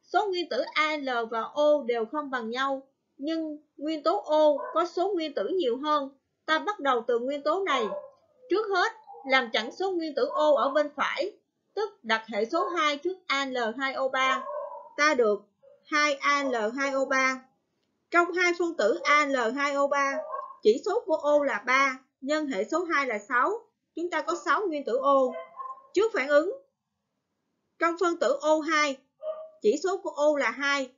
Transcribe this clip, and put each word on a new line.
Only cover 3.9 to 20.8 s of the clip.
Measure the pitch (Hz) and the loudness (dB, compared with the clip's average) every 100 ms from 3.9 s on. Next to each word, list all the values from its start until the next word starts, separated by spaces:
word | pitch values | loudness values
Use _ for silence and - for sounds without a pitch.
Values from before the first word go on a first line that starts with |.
| 311 | -2
tố | 302 392 | 0 0
O | - 311 302 277 - | 2 4 6 4 -2
có | 311 | -2
số | 339 370 381 | 0 0 0
nguyên | 370 311 | 0 -4
tử | 277 202 | -4 -2
nhiều | 370 262 254 | 0 0 -2
hơn. | 302 302 269 _ _ _ | 0 0 0 _ _ _
Ta | - 311 | -2 0
bắt | 294 415 | 0 -2
đầu | 277 247 226 | 0 0 0
từ | 233 | 0
nguyên | 254 294 | 0 -2
tố | 294 359 | 0 0
này. | 381 269 208 - - _ _ _ - | 0 0 -2 -6 -12 _ _ _ -2
Trước | 381 440 | -2 0
hết, | 370 427 - - - 269 | 0 0 -2 -20 -16 0
làm | 262 240 | 0 2
chẵn | 226 226 | -4 -4
số | - 381 | -6 -4
nguyên | 359 320 | -2 -4
tử | 269 | -2
O | 262 294 302 | -2 2 4
ở | 269 254 | 4 4
bên | 294 294 | 0 -2
phải, | 277 190 240 370 - _ _ _ | -2 -4 -2 -6 -8 _ _ _
tức | - 415 - | -6 -6 -6
đặt | 220 220 - | -2 -2 -2
hệ | 214 | -4
số | 226 330 370 | -2 -2 -2
hai | 349 302 285 | 0 0 0
trước | 349 370 359 | -4 -8 -4
A | 277 | -2
L | 269 247 226 240 | -2 -2 -4 -2
hai | 269 | -4
O | 240 262 | -2 -2
ba. | 262 262 262 - - - - - - | 0 0 0 -4 -8 -8 -12 -12 2
Ta | 302 | 2
được | 277 220 202 - _ _ - | 4 2 2 -4 _ _ -20
hai | - 208 202 | -2 0 2
A | 277 277 285 | 0 0 0
L | 277 240 214 254 | 0 -2 -2 -2
hai | 277 | -2
O | 269 | 0
ba. | 269 262 262 262 - _ _ _ _ _ _ | 0 2 0 -2 -10 _ _ _ _ _ _
Trong | 339 349 | 2 2
hai | 349 359 349 | 2 0 2
phân | 339 330 | -2 2
tử | 208 339 | 0 2
A | - 294 | 2 2
L | 285 262 226 | 4 0 0
hai | 269 285 | 0 -2
O | 277 277 | 0 2
ba, | 285 277 277 311 - - - | 2 0 -4 -8 -10 -12 0
chỉ | - 262 | 2 2